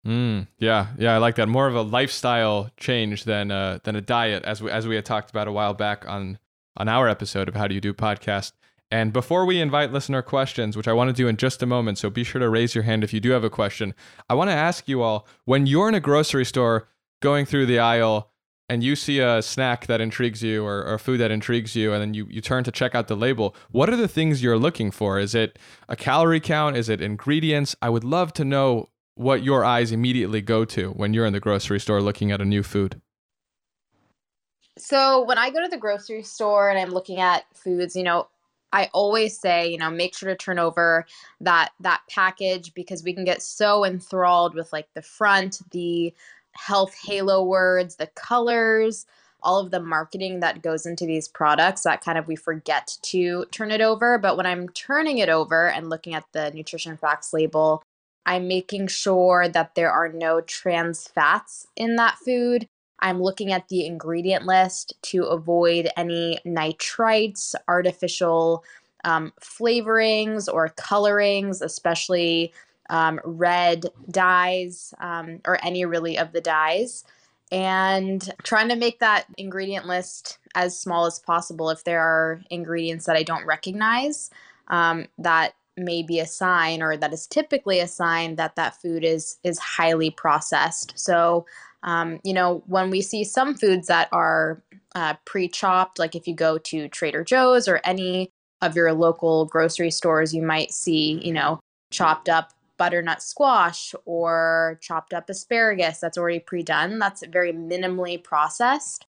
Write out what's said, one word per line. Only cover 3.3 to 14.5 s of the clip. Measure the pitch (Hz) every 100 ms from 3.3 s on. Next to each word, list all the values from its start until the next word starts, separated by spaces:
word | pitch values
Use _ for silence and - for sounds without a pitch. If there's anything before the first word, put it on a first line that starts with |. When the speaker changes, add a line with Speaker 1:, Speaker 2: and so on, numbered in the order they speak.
| 104 101
Speaker 1:
uh, | 98 98 90
than | - 107
a |
diet, | 101 117 113 101
as | - 92
we, | 107
as | 110 110
we | 107
had | 104
talked | 110 -
about | 110 104
a |
while | 101 104
back | 101 104 101 -
on, | 101 95 101 _ _ _ -
on | 107
our | 117 123
episode | 104 101 98 95
of |
How | 104 101
Do |
You | 98
Do | 101
podcast. | 98 110 101 - 98 - _ _ _ _
And | 110 110
before | 117 120 175 185
we | 185
invite | 156 143 143
listener | 135 139 135
questions, | - 135 131 - 107 107
which | 113
I |
wanna | 117 127
do | 127 123
in | 107
just | 131 -
a | 123
moment, | 123 113 98
so | 104
be | 107
sure | 120 131
to | 120
raise | 110 117
your | 117
hand | 110 110
if | 107
you | 110
do | 117
have | 127
a | 110
question, | - 104 - 104 - - - -
I |
wanna | 123 190